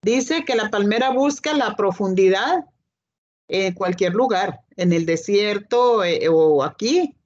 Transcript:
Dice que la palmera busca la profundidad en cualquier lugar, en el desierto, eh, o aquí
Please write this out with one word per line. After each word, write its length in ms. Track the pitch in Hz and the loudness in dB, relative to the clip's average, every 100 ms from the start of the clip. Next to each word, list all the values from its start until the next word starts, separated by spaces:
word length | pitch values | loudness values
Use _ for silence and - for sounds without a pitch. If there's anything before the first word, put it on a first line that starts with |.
Dice 420 | 196 247 254 330 330 | 0 -2 -2 -4 -2
que 100 | 240 | -4
la 160 | 208 | -2
palmera 400 | 208 202 220 262 | -2 0 0 0
busca 420 | 254 277 285 302 | 2 0 -2 -4
la 220 | 302 226 214 | -2 -2 0
profundidad 880 | 202 180 196 185 190 190 247 359 - _ _ _ _ _ _ _ _ | -2 0 -2 2 2 2 0 -2 -4 _ _ _ _ _ _ _ _
en 240 | 190 190 180 | -4 -4 -4
cualquier 400 | 185 180 185 190 | -4 -2 -2 0
lugar, 460 | 254 190 196 - _ - | 0 0 -4 -8 _ -4
en 160 | 180 | 0
el 120 | 170 165 | 0 0
desierto, 960 | 165 165 202 208 202 208 240 247 233 | -4 0 0 0 -4 -2 2 2 2
eh, 240 | 180 165 156 | 0 0 2
o 360 | 160 156 147 | 4 4 4
aquí 520 | 143 - 220 339 320 - | 0 -4 -2 0 -2 -8